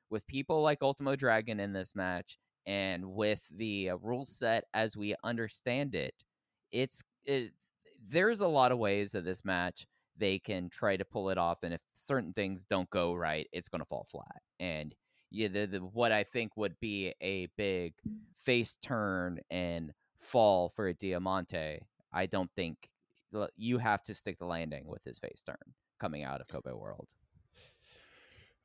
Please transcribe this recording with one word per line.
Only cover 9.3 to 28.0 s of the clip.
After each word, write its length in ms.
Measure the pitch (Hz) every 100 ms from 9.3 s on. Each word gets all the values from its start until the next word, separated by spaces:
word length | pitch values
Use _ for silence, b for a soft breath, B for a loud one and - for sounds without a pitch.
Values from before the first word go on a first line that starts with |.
| 90
match, 420 | 101 90 90 - - _ _ -
they 220 | 98 95
can 300 | - 92 90
try 280 | - 107 95
to 80 |
pull 260 | 95 110 95
it 80 | 90
off. 260 | 85 85
And 100 | 85
if 60 | 82 -
certain 380 | - - 135 82
things 300 | - 95 92
don't 260 | - 95 90
go 240 | 95 87
right, 340 | 87 80 78 -
it's 160 | 90 -
gonna 180 | 85 76
fall 200 | 65 -
flat. 340 | - - - - -
And 340 | 90 78 76 - _ _ _
yeah, 180 | 101 107
the, 160 | 101
the, 140 | 104 95
what 340 | 92 113 117
I 120 | 107
think 340 | 101 123 110 110
would 200 | 101 78
be 360 | 113 101 92 -
a 260 | 92 95 90 -
big 380 | 101 92 85 - 214 - - -
face 380 | - 120 110 -
turn 560 | - 117 101 92 90 85 -
and 420 | 90 87 85 78 - _ _
fall 480 | - 123 107 92 87 -
for 120 | 95
a 60 |
Diamante, 840 | 87 95 87 92 95 90 87 78 76 - _ _
I 140 | 90 95
don't 240 | 98 90
think, 220 | - 85 76 - _ _ _ _
l-, 140 | 107 98 -
you 220 | 117 123
have 240 | 113 101
to 100 | -
stick 240 | 98 101 -
the 60 |
landing 420 | 87 82 80 71 76
with 160 | -
his 140 | - -
face 240 | - -
turn 140 | - - - - _ -
coming 240 | 92 73
out 200 | 67 67
of 60 | 64
Kobe 240 | 67 65
World. 360 | 55 50 50 - _ _ _ _ - - _ _ -